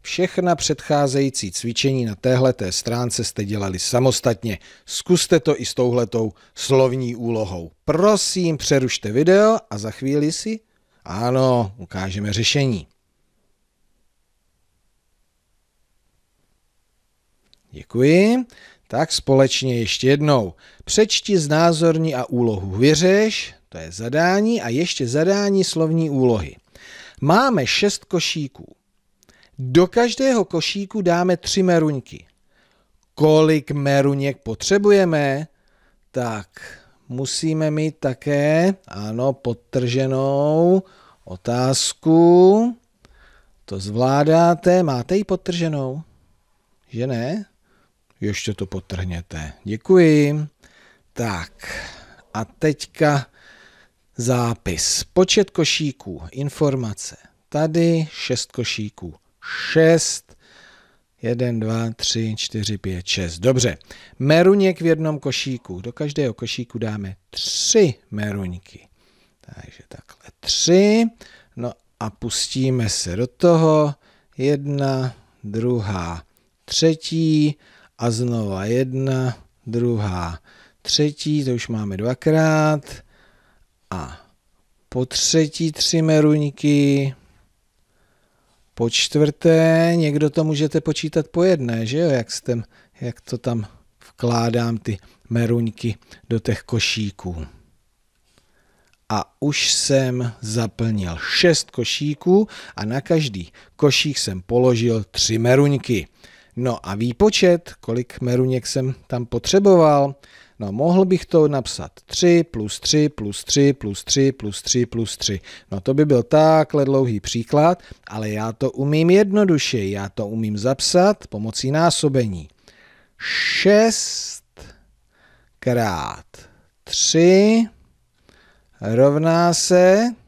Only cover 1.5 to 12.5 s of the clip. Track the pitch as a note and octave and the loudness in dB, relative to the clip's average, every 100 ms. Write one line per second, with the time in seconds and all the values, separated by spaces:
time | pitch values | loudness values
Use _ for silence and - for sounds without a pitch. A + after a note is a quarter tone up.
1.5 | - A#2 A2+ C#3 C3 A#2 G2+ C3 B2+ C3 | -8 -6 -2 -2 0 -2 -4 0 2 2
2.5 | B2 A2 - - A#2 B2 - A2+ - G2+ | 0 -4 -6 -6 -4 -4 -4 -6 -6 -6
3.5 | G#2 G2 F#2 - B2 C3 B2 B2+ A2 A2+ | -4 -4 -6 -2 2 2 2 -2 -2 -4
4.5 | - - - - - - F3+ - E3+ - | -8 -10 -20 -12 -12 0 2 4 2 2
5.5 | C#3 B2+ - B2 A#2+ A#2 A#2+ A2 - _ | -2 -4 -2 0 0 -2 -2 -4 -6 _
6.5 | - - C3+ C3 B2+ B2 A#2+ A#2 A2+ G#2+ | -12 0 2 2 0 -6 -6 -4 -4 -4
7.5 | F#2 E2 _ - D#3 G3+ G#3 - F#3+ F3 | -8 -12 _ -4 2 2 2 0 -2 -2
8.5 | D#3 - C#3 B2+ - G#2+ A2 D#3 F#3 G#3+ | -2 0 0 0 -4 -4 0 4 4 4
9.5 | A3+ - G#2 G#2+ - C3 D3 D3 D#3+ G#3+ | 2 -4 -10 -10 -8 -4 0 -2 -4 -8
10.5 | A3 _ _ _ _ - G2 A#2+ C3 C3 | -10 _ _ _ _ -12 -6 -2 0 2
11.5 | B2 G#2+ G2+ F2+ F#2+ F#2+ F#2+ G#2 G2+ A2+ | 2 0 -6 -12 -8 -6 -6 -4 -2 -2